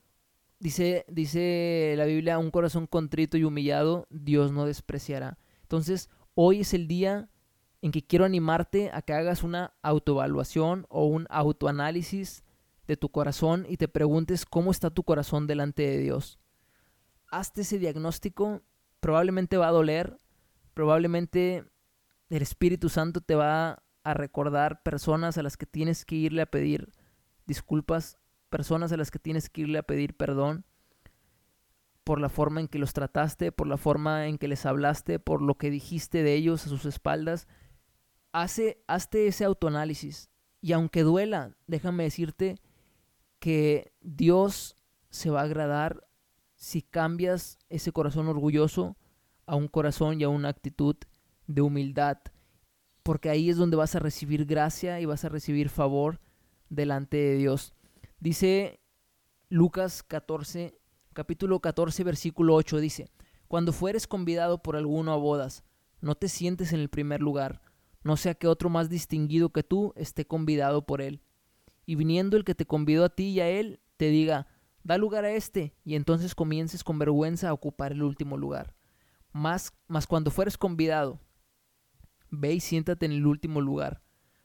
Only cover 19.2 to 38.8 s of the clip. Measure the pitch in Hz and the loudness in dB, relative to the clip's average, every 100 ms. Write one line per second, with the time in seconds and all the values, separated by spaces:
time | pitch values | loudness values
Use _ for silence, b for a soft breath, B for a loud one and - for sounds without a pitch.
19.2 | 180 185 180 185 165 170 160 156 180 - | 4 2 0 2 4 6 4 2 -4 -10
20.2 | _ _ _ _ _ - 156 156 170 170 | _ _ _ _ _ 0 4 6 4 0
21.2 | 175 185 180 180 - _ _ _ _ _ | 0 2 0 -2 -8 _ _ _ _ _
22.2 | _ 156 143 - 180 175 170 170 160 170 | _ -4 -4 2 4 4 2 0 0 -2
23.2 | - 151 151 156 165 139 _ _ 156 151 | 2 4 4 2 0 -4 _ _ -4 -4
24.2 | 143 - 147 147 151 160 - 147 - 156 | -4 -4 0 2 0 0 -4 -4 0 0
25.2 | 170 165 143 - - 156 160 165 - 160 | 0 -2 -4 -6 -10 -4 -2 -2 -4 -2
26.2 | 156 160 160 147 147 151 - _ b b | 0 0 -2 0 0 -2 -4 _ b b
27.2 | b _ - 143 - 151 151 165 160 - | b _ -10 -8 -2 -2 0 -2 -4 -12
28.2 | _ _ _ - 143 165 165 165 147 - | _ _ _ -6 -2 -2 0 -2 -4 -6
29.2 | - 160 - - 151 156 - 143 143 - | -4 -4 -4 -6 -4 -2 -2 -2 -2 -2
30.2 | 147 139 139 160 - b b b b b | -2 0 -2 -2 -10 b b b b b
31.2 | b b _ _ _ _ _ _ - 147 | b b _ _ _ _ _ _ -4 -2
32.2 | 143 - 147 156 160 147 139 - 139 - | -2 -2 -2 -2 -4 -4 -4 -4 -4 -2
33.2 | 156 - 170 - 151 143 156 147 151 156 | -2 -2 -6 -4 -4 -2 0 0 0 -2
34.2 | 151 151 143 139 147 139 143 147 - 165 | -2 -4 -4 -4 -2 0 0 0 -2 -4
35.2 | - 151 143 139 147 143 - 170 - 170 | -2 0 0 0 -2 -6 -6 -8 -4 0
36.2 | 151 147 160 165 156 139 147 143 151 151 | 2 2 2 0 -2 -6 -6 -6 -4 -2
37.2 | 156 170 - b b b b _ _ _ | -2 -6 -8 b b b b _ _ _
38.2 | _ 165 175 - 220 - | _ -4 -4 -2 -2 -4